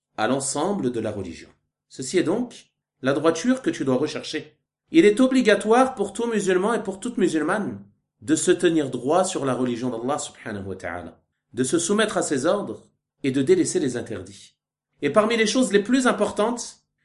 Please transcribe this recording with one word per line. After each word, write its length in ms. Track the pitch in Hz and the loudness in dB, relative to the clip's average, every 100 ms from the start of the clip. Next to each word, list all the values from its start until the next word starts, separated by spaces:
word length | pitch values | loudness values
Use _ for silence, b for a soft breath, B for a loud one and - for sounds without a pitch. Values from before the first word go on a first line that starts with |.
| _ - | _ -4
à 100 | 113 | -2
l'ensemble 640 | 139 - 143 180 196 127 | -2 -2 -4 -2 -2 -4
de 100 | 117 | -4
la 100 | 107 | -6
religion. 380 | 101 95 80 - _ _ _ _ | -6 -10 -14 -20 _ _ _ _
Ceci 300 | - 135 180 | -14 -4 -2
est 40 | |
donc 480 | 143 226 247 - - _ _ _ | 0 -2 -4 -10 -20 _ _ _
la 100 | 131 | -2
droiture 500 | 147 160 160 247 262 | 0 2 0 0 0
que 80 | 170 | -2
tu 140 | - | -2
dois 120 | 135 127 | 0 0
rechercher. 600 | 151 - - 151 - _ _ _ _ | -2 -6 -8 -10 -10 _ _ _ _
Il 140 | 160 | 6
est 160 | 208 208 | 6 6
obligatoire 760 | 262 262 208 202 208 240 262 | 4 4 4 4 4 4 4
pour 180 | - 196 | 0 -6
tout 140 | - 233 | -4 -2
musulman 480 | 214 190 180 208 | 0 2 2 2
et 80 | 220 | -2
pour 160 | 196 196 | -4 -8
toute 180 | 247 - | -6 0
musulmane 680 | 170 156 156 214 147 101 - _ _ _ | 0 0 0 -2 -4 -8 -14 _ _ _
de 120 | 110 | -2
se 160 | 156 - | 0 2
tenir 400 | 175 180 160 135 | 2 2 2 -2
droit 340 | 131 127 175 | -4 0 2
sur 200 | 185 175 | 0 -2
la 100 | 135 | -2
religion 360 | 123 123 113 123 | -2 -2 -2 -4
d'Allah 280 | 113 123 143 | -4 -4 -4
subhanahu 460 | - - 120 104 | -6 -12 -10 -8
wa 120 | 98 92 | -8 -10
ta'ala, 440 | 87 87 82 - _ _ _ | -10 -10 -12 -18 _ _ _
de 120 | 110 | -4
se 140 | 131 170 | 0 0
soumettre 380 | - 208 214 180 | 0 0 0 -2
à 60 | |
ses 240 | 165 143 151 | -2 0 0
ordres 420 | 202 240 - _ _ _ _ | 0 -4 -12 _ _ _ _
et 80 | 139 | -2
de 120 | 135 | 0
délaisser 380 | 131 185 139 180 | 2 2 2 0
les 160 | 139 120 | -2 -4
interdits. 600 | 113 107 95 - - _ _ _ _ _ | -8 -12 -14 -20 -20 _ _ _ _ _
Et 80 | 139 | 0
parmi 260 | 214 202 226 | 2 2 2
les 100 | 214 | 2
choses 260 | 262 202 | 2 2
les 100 | 196 | 2
plus 240 | 196 269 247 | 2 2 2
importantes 720 | 196 202 - 220 247 - - _ _ | 2 0 0 -2 -2 -10 -16 _ _